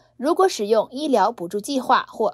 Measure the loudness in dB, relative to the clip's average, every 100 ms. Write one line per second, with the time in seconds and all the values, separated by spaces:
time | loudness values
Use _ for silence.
0 | _ _ -2 2 2 2 0 2 0 -6
1 | 0 2 2 -2 -8 -8 -4 -6 2 0
2 | 0 -4 -4